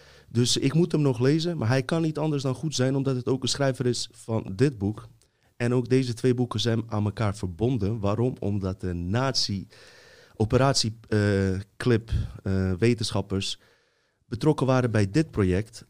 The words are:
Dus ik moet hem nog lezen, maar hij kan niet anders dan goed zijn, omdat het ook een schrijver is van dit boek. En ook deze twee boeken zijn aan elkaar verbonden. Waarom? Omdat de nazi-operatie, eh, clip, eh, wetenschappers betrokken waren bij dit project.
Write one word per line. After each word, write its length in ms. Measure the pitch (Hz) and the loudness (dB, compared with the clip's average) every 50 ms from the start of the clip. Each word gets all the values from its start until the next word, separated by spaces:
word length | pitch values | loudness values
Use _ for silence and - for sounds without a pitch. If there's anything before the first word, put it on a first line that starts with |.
| - - - - - - | -20 -20 -20 -20 -14 -4
Dus 280 | - 113 123 123 - | 0 0 2 2 2
ik 160 | 131 - 135 143 | 0 0 2 2
moet 180 | 160 175 170 | 2 2 2
hem 100 | - 156 | 2 2
nog 180 | 147 139 123 110 | 2 2 2 2
lezen, 380 | 123 139 151 165 160 175 170 | 2 2 2 2 0 -2 -4
maar 100 | 151 113 | -2 0
hij 160 | 110 131 135 127 | 0 0 0 0
kan 180 | - 170 165 | 0 -2 0
niet 160 | 165 160 156 | 0 -2 -2
anders 260 | 147 151 156 147 139 127 | -2 -2 -2 -2 -2 -2
dan 120 | 135 127 | -2 -4
goed 200 | - - 156 135 | -2 -4 -4 -2
zijn, 200 | 127 127 135 139 | 0 0 0 0
omdat 200 | 139 135 139 131 | 0 0 -2 -2
het 120 | 123 123 | -2 0
ook 160 | 135 135 131 135 | -2 -2 0 0
een 60 | 117 | -2
schrijver 360 | - - 139 135 127 - 123 | -2 0 0 0 0 0 0
is 240 | 123 120 - - - | -2 -2 -2 -6 -10
van 400 | - - - - 113 110 - - 95 | -12 -16 -6 -4 -4 -4 -2 -4 0
dit 220 | 95 131 151 123 | 0 0 0 0
boek. 300 | 104 98 101 107 - - - - _ _ _ _ _ _ _ _ | 0 -2 -2 -4 -4 -12 -20 -20 _ _ _ _ _ _ _ _
En 160 | - 120 120 123 | -4 -2 0 0
ook 160 | 127 120 110 | 0 2 2
deze 240 | 127 135 131 123 113 | 2 2 2 0 -4
twee 200 | - - 131 120 | 0 2 2 2
boeken 260 | 123 123 117 - 110 | 2 0 -2 -2 -2
zijn 240 | 107 117 113 113 113 | 0 0 0 0 -2
aan 180 | 117 107 104 104 | -2 -2 0 0
elkaar 300 | 104 - - 113 101 98 | 0 0 0 -2 -2 -2
verbonden. 640 | - - 92 82 82 110 127 139 110 98 98 117 117 | -2 -6 -6 -4 -2 0 0 0 0 0 -2 -2 0
Waarom? 360 | 98 101 104 107 117 131 - - | 0 0 0 2 0 0 -2 -2
Omdat 420 | - 101 101 101 95 92 95 - | -4 -2 -2 -2 -2 -4 -4 -4
de 120 | - 92 87 | -4 -4 -4
nazi-operatie, 2000 | 87 87 90 101 120 135 135 123 - - - 101 95 - - - - - - - - - - - - - _ _ - 110 110 127 123 131 139 131 - - 110 107 - - | -4 -2 -2 0 0 0 0 0 -2 -2 -2 -4 -6 -6 -10 -18 -20 -20 -20 -20 -20 -20 -20 -20 -20 -20 _ _ -2 0 2 4 4 4 4 2 2 0 -2 -4 -8 -6
eh, 520 | - 107 104 101 104 101 98 98 95 92 95 - _ _ | -2 0 2 2 4 2 2 2 0 0 -4 -6 _ _
clip, 340 | - - 123 117 110 117 - - - - - - - - | -2 0 2 2 2 2 0 -2 -2 -2 -4 -8 -8 -4
eh, 300 | 98 95 95 92 92 92 | -2 0 0 0 0 0
wetenschappers 840 | 87 113 120 120 - 104 - - 101 98 - 98 95 95 - - - _ _ _ _ _ _ _ _ _ _ _ _ _ | 2 2 2 2 0 -2 -4 -2 -4 -2 -2 -2 -4 -2 -4 -8 -10 _ _ _ _ _ _ _ _ _ _ _ _ _
betrokken 400 | - 120 107 147 156 151 - 139 | -10 -6 0 2 2 2 2 2
waren 260 | 127 131 127 123 120 | 2 2 2 2 2
bij 200 | 107 110 104 95 | 2 2 2 2
dit 200 | 98 151 160 160 | 2 0 -2 0
project. 540 | - 113 98 92 90 95 113 - - - - | 0 0 2 2 2 0 -2 -4 -12 -20 -20